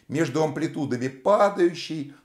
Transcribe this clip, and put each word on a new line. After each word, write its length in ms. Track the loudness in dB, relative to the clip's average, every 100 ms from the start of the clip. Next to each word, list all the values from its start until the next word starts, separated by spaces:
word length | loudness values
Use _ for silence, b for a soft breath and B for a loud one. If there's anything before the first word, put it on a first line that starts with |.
| b
между 340 | -2 -2 0
амплитудами 640 | 0 0 -4 -4 -4 -2 -4
падающей, 1080 | -2 2 4 4 4 2 2 -8 -8 -8 B